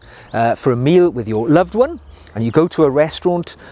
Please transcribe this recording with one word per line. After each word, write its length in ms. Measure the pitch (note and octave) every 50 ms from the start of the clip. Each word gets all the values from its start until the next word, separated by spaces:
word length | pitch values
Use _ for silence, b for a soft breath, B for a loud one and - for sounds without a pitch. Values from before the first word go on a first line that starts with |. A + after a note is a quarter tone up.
| B B B B B B B
uh, 200 | A2 A#2 A#2 A2+
for 180 | - - C#3
a 60 | B2
meal 320 | A#2+ B2 D3 F3 F3+ F3 F3
with 180 | G#2 B2 A2
your 220 | G#2 A2 G#2+ A#2 A#2
loved 240 | D3 E3+ F#3 F3 F#3+
one, 260 | G#3+ B3+ D4+ E4+ B3+ - - B B B B B
and 80 | G#2+ A2+
you 60 | A#2
go 160 | G#2+ D#3 E3
to 160 | F3 - - D#3
a 80 | C#3
restaurant, 640 | C3 C#3+ D3+ D#3 - - - F3+ F3 F3 E3 - - B B B